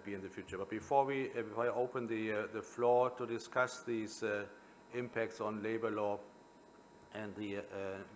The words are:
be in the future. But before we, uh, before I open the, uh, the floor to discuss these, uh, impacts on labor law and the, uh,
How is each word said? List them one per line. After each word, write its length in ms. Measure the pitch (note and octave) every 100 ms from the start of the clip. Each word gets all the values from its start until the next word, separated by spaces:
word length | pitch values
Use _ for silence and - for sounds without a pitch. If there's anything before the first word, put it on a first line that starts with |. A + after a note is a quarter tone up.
be 100 | G#2
in 80 | G2
the 60 | F#2+
future. 280 | G2 F#2 F#2
But 120 | G2
before 340 | A2 - C#3
we, 260 | C#3 C3+ B2+
uh, 120 | A#2+
before 240 | G#2+ G#2+ A#2+
I 20 |
open 400 | A2 B2 C3 A#2
the, 240 | A2 A2
uh, 40 | G#2+ G#2+
the 100 | A2
floor 480 | - - A#2+ B2 B2
to 160 | B2 A#2
discuss 560 | A#2 - C3 B2+ - -
these, 360 | A2+ G#2+ -
uh, 240 | A2 G#2 G#2 - - - -
impacts 460 | B2 A#2+ A#2 A2+ -
on 220 | G#2+ G#2+
labor 280 | G#2+ A2+ A2
law 280 | G#2+ G#2 G2+ - - - - - - - - -
and 220 | G#2 G#2+ G2+
the, 220 | G#2 G2+
uh, 40 | - G2 G2 G2 -